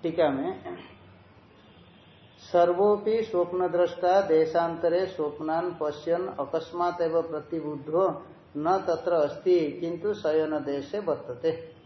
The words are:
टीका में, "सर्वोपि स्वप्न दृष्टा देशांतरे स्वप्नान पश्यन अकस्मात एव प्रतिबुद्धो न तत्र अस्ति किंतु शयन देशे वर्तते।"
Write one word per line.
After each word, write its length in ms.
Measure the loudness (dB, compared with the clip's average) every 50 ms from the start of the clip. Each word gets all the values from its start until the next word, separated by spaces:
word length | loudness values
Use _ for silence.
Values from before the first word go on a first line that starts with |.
| -2
टीका 260 | -2 2 2 2 2
में, 480 | 2 0 -4 -4 -6 -8 -10 -12 -12 -12 -14 -20 -20 -20 -20 -20 -20 -20 -20 -20 -20 -20 _ -20 -20 -20 -20 -20 -20 -20 -20 -20 -20 -20 -20 -20 -20 -20 -20 -20 -20 -20
"सर्वोपि 840 | -14 0 4 4 4 4 4 4 4 4 4 2 2 0 0 0 -2
स्वप्न 440 | 0 0 0 0 0 0 -2 -2
दृष्टा 540 | 0 2 2 2 2 0 0 2 4 4 4
देशांतरे 840 | 4 4 4 4 4 4 2 0 0 0 -2 0 0 2 2 2 0
स्वप्नान 720 | -2 -4 -4 -4 -4 -4 -6 -4 -2 -2 -2 -2 -4 -4 -4
पश्यन 460 | -4 -4 -4 -6 -2 -2 -2 0 -2
अकस्मात 760 | -6 -4 -6 -6 -4 -4 -4 -4 -4 -4 -2 0 0 0 0
एव 200 | -2 2 2 0
प्रतिबुद्धो 1000 | 0 0 -6 -8 -6 -6 -6 -6 -4 -6 -8 -8 -6 -2 2 2 2 2 0 -2 -10 -16 -20 -20 -20 -12 -8
न 200 | -4 0 2 0
तत्र 340 | 2 2 0 -2 0 0 0
अस्ति 680 | 2 2 2 2 0 -2 2 4 4 4 4 0 -2 -4
किंतु 320 | -6 -6 -6 -4 -2 -4 -4
शयन 380 | -2 -2 0 2 2 2 2
देशे 480 | -2 -2 -2 -2 -4 -4 -4 -4 -6 -4
वर्तते।" 760 | -2 -2 -2 -2 -4 -10 -10 -2 -2 -2 -2 -2 -8 -16 -18 -20 -20